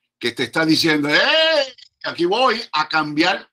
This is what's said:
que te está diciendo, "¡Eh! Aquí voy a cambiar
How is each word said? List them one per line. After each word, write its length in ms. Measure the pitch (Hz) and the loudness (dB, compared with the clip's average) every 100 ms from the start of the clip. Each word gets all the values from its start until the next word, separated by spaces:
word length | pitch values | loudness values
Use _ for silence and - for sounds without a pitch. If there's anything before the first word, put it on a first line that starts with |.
| _ - | _ -8
que 140 | 120 | -6
te 120 | 127 | -4
está 220 | 120 165 160 | -4 0 2
diciendo, 420 | 156 160 151 147 | 2 2 0 2
"¡Eh! 680 | 160 240 320 320 302 523 - - _ | 2 2 2 2 0 -2 -8 -20 _
Aquí 220 | 147 131 | -10 -4
voy 360 | 175 220 262 226 - | -2 2 0 0 -4
a 160 | 151 151 | -4 -2
cambiar 600 | 156 151 147 180 196 - | -2 -2 0 0 0 -6